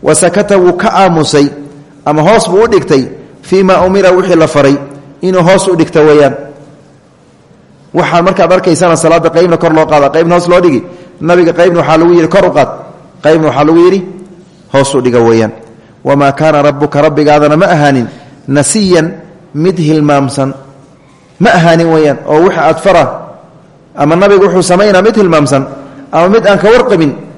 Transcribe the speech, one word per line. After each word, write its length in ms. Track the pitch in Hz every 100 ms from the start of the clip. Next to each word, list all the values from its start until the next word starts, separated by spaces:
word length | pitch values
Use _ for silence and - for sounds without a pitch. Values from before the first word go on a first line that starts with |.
"Wa 140 | - 156
sakata," 420 | 185 185 202 202
wuu 160 | 180
ka 160 | - 220
aamusay 540 | 180 190 170 147 147 143 139 - - - - -
ama 160 | 151
hoos 280 | 156 220 190
buu 140 | 180
u 40 | 226
dhigtay, 360 | 202 131 147 123 - - -
"fii 220 | - 190
maa 180 | 190 180 185
umira," 260 | 196 185
wixii 240 | 180 190 175
la 120 | 156
faray 280 | 147 139 139 - - - -
inuu 220 | 180 185
hoos 240 | 170 190 190
u 80 | 180
dhigta 260 | 160 160
weeyaan. 340 | 151 151 143 123 - - - - _ _ _ _ _ _ _ _ _ _ _
Waxaan 300 | 151 147 160
markaad 280 | 180 190 170
arkaysana 420 | 180 185 165 180 170
salaada 340 | 165 170 160
qaybna 280 | 160 180 165
kor 160 | 170
loo 120 | 156 156
qaada, 240 | 151 139
qaybna 260 | 139 165 175
hoos 120 | 170
loo 140 | 180
dhigi. 220 | 180 131 - - - -
Nabiga 300 | 160 175 170
qaybna 260 | 165 175 170
waxaa 180 | 143 160
lagu 160 | 170
yidhi, 140 | 175 160
"Kor 180 | 185 180
u 60 |
qaad," 180 | 151 131 - - - - -
qaybna 240 | 151 160 156
waxaa 160 | 127
lagu 160 | 147 165
yidhi, 260 | 180 190 180 - - - - _ _
"Hoos 220 | 135 135 135
u 60 |
dhiga," 180 | 127 120
weeyaan. 320 | 117 113 110 110 - - - _
"Wamaa 280 | - 139 139
kaana 300 | 139 156 151
rabbuka," 400 | 147 139 151 143
rabbigaadana 560 | 156 147 147 147 147 151
ma 80 | 190
ahaanin, 420 | 170 147 135 113 - - - -
"nasiyan," 640 | 143 143 220 196 175 160 190 - - -
mid 240 | 147 170 185
hilmaamsan 760 | 151 156 151 143 139 123 135 135 - - - _ _ _ _ _
ma 100 | 208
ahaanin 380 | 180 165 165 165
weeyaan, 240 | 160 151 135 -
oo 140 | 151 180
waxa 160 | 170
aad 160 | 151 160
fara 480 | 196 175 131 - - - - - _ _ _ -
ama 180 | 143 165
nabigu 280 | 196 202 196
wuxuu 160 | 175
samaynaa 400 | 175 180 208 190
mid 140 | 202 220
hilmaamsan, 480 | 190 160 143 139 135 - - - -
ama 160 | - 175
mid 140 | 220 196
aan 120 | 196
ka 80 | 196
warqabin 420 | 240 254 196 156 - -